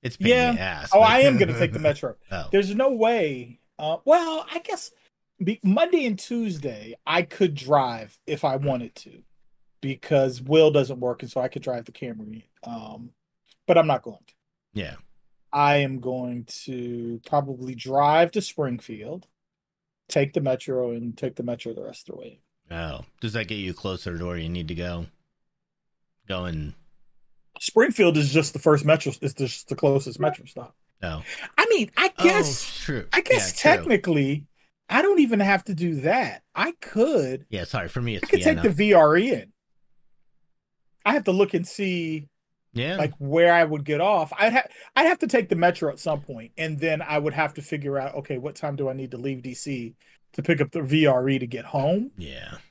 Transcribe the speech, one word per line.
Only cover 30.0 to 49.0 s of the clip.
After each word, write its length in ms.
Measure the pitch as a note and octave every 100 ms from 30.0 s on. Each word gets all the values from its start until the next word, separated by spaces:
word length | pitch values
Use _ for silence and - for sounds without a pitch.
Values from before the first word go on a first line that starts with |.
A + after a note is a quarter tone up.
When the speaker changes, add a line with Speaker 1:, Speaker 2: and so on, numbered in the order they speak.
| C3+ A#2
Speaker 2:
Metro 240 | - -
stop. 320 | - - B2 _ _ _
Speaker 1:
Oh. 200 | F2+ D#2 - - - -
Speaker 2:
I 100 | A4
mean, 200 | G#4+ G#3+ -
I 160 | F#4 -
Speaker 1:
Oh, 40 |
Speaker 2:
guess, 540 | - G4+ D3+ C3 - -
Speaker 1:
true. 220 | - C3+ -
Speaker 2:
I 80 | -
guess 260 | - B4+ F#3+ -
Speaker 1:
Yeah, 80 | D4
true. 60 | -
Speaker 2:
technically, 640 | E3 G#3+ F#3+ D#3 C3+ D3 D3 _ _ _ _
I 120 | A3
don't 160 | F#4+ F#4+
even 200 | C4+ A3
have 240 | G3 G3
to 100 | F#3+
do 220 | E3+ F3 D#3
that. 400 | C#3+ A#3 A#3 - _
I 180 | - A3 E4+
could 680 | - G#3+ B3+ C#4 C3+ C3+ -
Speaker 1:
Yeah, 160 | G#2
sorry, 240 | E2+ A#2+ F2
for 120 | -
me, 140 | A#2+ G#2+
it's 80 |
Speaker 2:
I 20 | -
could 160 | G4
Speaker 1:
Vienna. 180 | - D#4
Speaker 2:
take 80 | G#3
the 40 | D#3
V 160 | G#3+
R 240 | F#3 D#3 E3
E 160 | A#3
in. 200 | C#3+ - _ _ _ _ _ _ _ _ _ _ _ _ _ _ _ G3+
I 80 |
have 100 | C#4
to 80 | G3
look 220 | F#3 G3
and 120 | F3+ F3+
see, 600 | - G3 F3+ E3 D#3 D3 _ _ _ _
Speaker 1:
Yeah. 220 | A#2 C3+ F#3+
Speaker 2:
like, 180 | D3+ -
where 340 | C#3 D#3+ E3+
I 120 | E3+
would 200 | D#3+ D3+
get 160 | C#3+ D3
off. 320 | F#3 G3+ D3+ C#3+
I'd 140 | G#3+
ha-, 160 | A#3+ B3 - -
I'd 120 | - D#4+
have 120 | F4+
to 60 | C4+
take 220 | B3 F#3+
the 80 | F3+
Metro 340 | F3 F3 D#3
at 80 | C3+
some 220 | - D3
point, 320 | C#3+ B2 A2+ -
and 200 | D#3+ D3+
then 220 | E3 D#3
I 160 | D3+ D3+
would 140 | D3+
have 220 | D3 D#3
to 80 | D3
figure 360 | C#3+ D3+ C#3 C#3
out, 160 | C3+ C#3
okay, 220 | C#3 C3+
what 160 | C#3 -
time 200 | D3+ C#3
do 120 | C3+
I 40 |
need 180 | C3